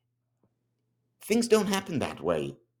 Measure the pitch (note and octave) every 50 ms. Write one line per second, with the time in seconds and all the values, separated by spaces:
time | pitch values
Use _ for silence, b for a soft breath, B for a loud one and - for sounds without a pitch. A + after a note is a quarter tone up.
0 | _ _ _ _ _ _ _ _ _ _ _ _ _ _ _ _ _ _ _ _
1 | _ _ _ _ - - G#3 A#3+ A#3 A#3 G#3+ A3 G3+ F#3 G3+ F#3+ G3 - F3 C3
2 | G#2 D#2+ D2 - C2+ E2 E2+ D#2 C#2+ C#2 C#2 - _ _ _ _